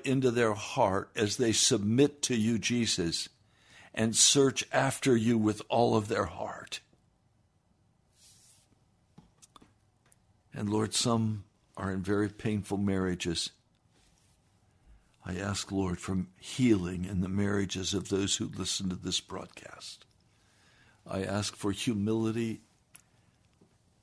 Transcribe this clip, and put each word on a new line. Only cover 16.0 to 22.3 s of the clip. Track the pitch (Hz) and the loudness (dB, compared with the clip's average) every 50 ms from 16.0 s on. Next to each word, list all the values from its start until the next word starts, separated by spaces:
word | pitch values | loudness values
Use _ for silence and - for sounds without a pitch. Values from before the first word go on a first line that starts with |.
| - - 95 92 90 - _ _ | -4 -4 -2 -2 -4 -4 _ _
healing | - - - - 127 120 110 98 87 90 92 90 90 | -16 -10 -2 2 4 4 4 4 2 -2 -6 -6 -6
in | 90 101 90 | -4 -2 -2
the | 95 90 | -2 0
marriages | 95 101 101 101 101 101 98 90 - 95 95 - 101 | 0 0 0 0 0 0 0 -2 -4 -6 -4 -4 -2
of | 98 90 - | -4 -2 -2
those | 101 95 98 95 - | -2 0 0 0 0
who | - - - - | -2 -4 -6 -6
listen | 98 95 90 - - 98 92 | -6 -6 -6 -4 -4 -4 -4
to | 90 | -4
this | - - 95 90 - | -4 -4 -4 -4 -4
broadcast. | - - 92 - - - - - - - - - - - - - - - _ _ _ _ _ _ _ _ _ _ _ _ _ _ _ _ _ _ - | -6 -8 -10 -12 -12 -14 -16 -18 -20 -18 -18 -18 -18 -18 -18 -18 -20 -20 _ _ _ _ _ _ _ _ _ _ _ _ _ _ _ _ _ _ -14
I | 85 87 95 98 | -10 -6 -6 -4
ask | 95 98 104 104 - - | -2 -2 -2 -4 -4 -6
for | - - 104 98 | -4 -4 -4 -4
humility | - - - 117 101 101 107 110 113 113 110 | -2 -2 -2 -2 0 0 0 0 0 0 -2